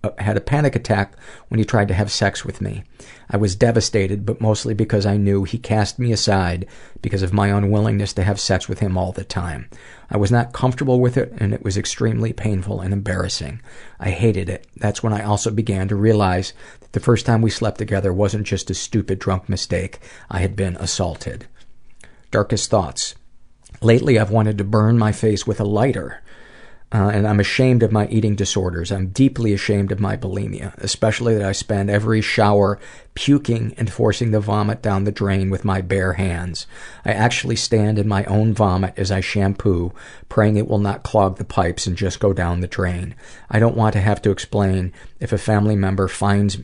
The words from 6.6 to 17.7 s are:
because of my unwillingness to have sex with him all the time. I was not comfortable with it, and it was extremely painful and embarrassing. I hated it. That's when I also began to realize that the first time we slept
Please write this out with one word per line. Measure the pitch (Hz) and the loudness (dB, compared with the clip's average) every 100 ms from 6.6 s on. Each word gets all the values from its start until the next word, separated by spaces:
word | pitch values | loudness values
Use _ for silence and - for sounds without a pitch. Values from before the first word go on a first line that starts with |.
| 95 - - - | -8 -14 -20 -10
because | - 98 | -4 -2
of | 95 | 0
my | 98 101 | 2 2
unwillingness | 101 101 104 107 104 101 | 2 2 2 2 0 -2
to | - | 0
have | 95 98 | 0 0
sex | - 185 - | 0 -2 -2
with | - | -4
him | 101 92 | -2 -2
all | 92 | -2
the | 90 | -6
time. | 92 - 87 80 - - - - - | -8 -6 -6 -8 -12 -18 -20 -20 -6
I | 104 | 0
was | 101 | 4
not | 120 120 | 4 2
comfortable | - 127 127 135 127 | 0 -2 0 2 4
with | 123 123 | 4 2
it, | - - | -2 -2
and | 101 | -2
it | 104 | -2
was | - 98 | -2 -4
extremely | 101 - 113 113 113 | -4 -2 -2 0 -4
painful | - 110 98 95 101 | -4 -2 -2 -4 -6
and | 92 | -2
embarrassing. | 101 98 92 - - 73 - - - - - | -2 -2 -4 -4 -6 -8 -12 -16 -18 -20 -8
I | 98 | -6
hated | 90 117 95 87 | 0 0 0 -4
it. | 92 - - | -8 -12 -4
That's | 107 101 | -4 -2
when | 117 | -2
I | 104 | -2
also | 104 104 - | 0 0 0
began | 107 107 95 95 | -2 -2 -2 -2
to | 101 | 2
realize | 107 107 98 92 95 - - - | 4 4 4 2 -2 -10 -20 -20
that | - | -8
the | - | -4
first | - 113 | 2 2
time | - 113 | 4 2
we | 113 | 2
slept | - 107 | 0 -4